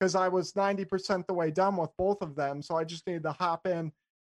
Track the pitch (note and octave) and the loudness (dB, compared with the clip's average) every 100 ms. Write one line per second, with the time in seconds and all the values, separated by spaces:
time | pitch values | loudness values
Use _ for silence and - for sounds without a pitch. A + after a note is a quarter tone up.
0 | F#3 F#3 F#3 F#3 F3 G3+ G3 G3 F#3+ F#3+ | 2 4 4 2 0 0 0 0 -2 -4
1 | - F#3+ F3 F3+ D#3+ D#3 G3 F#3 D#3+ - | 0 -2 0 0 0 2 2 2 -2 0
2 | F#3+ G3+ E3+ C#3 C#3 C#3+ D3 E3 E3 E3+ | 0 0 -2 -2 -4 -4 -4 -2 -2 -6
3 | - E3+ D#3 D3+ F3+ E3 F#3+ E3+ D#3+ - | -6 -4 -4 -2 -2 0 -2 -2 -2 -8
4 | _ _ | _ _